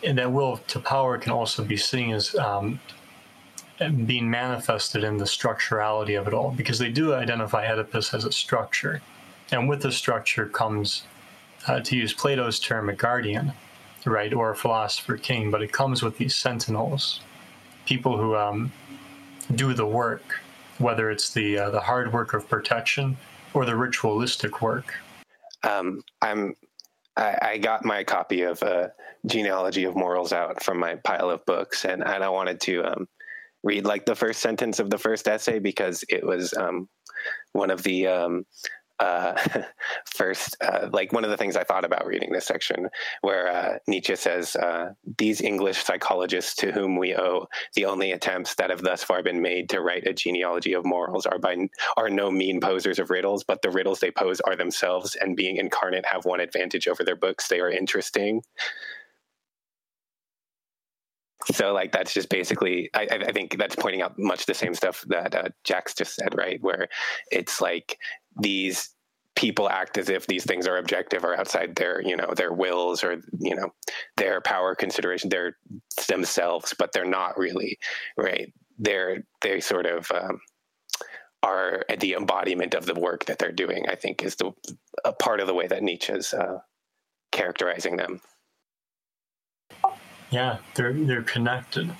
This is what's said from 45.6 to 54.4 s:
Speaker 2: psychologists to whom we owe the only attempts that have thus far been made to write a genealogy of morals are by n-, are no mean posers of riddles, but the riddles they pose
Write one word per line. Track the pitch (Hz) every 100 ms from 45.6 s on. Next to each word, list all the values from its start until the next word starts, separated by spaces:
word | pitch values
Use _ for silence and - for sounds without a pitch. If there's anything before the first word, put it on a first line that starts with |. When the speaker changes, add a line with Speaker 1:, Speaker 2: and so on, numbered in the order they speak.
| 98 95
Speaker 2:
psychologists | - 90 - 92 90 90 - -
to | 101
whom | 101 98 92
we | 92 92
owe | 92 90 92 - - -
the | 98
only | 98 95
attempts | 92 - 92 87 -
that | 90
have | 90
thus | 90 90
far | - 92
been | 90 87
made | 87 90 90
to | 98
write | 87 90 95
a |
genealogy | 90 87 87 90 87 90
of | 90 90
morals | 87 87 92 -
are | 92
by | 95
n-, | 90 95 - - -
are | 110
no | 98 101
mean | 95 95 92
posers | 92 95 95 90
of | 87
riddles, | 90 98 101
but | - 95
the | 101
riddles | 92 95 95
they | 92
pose | - 98 92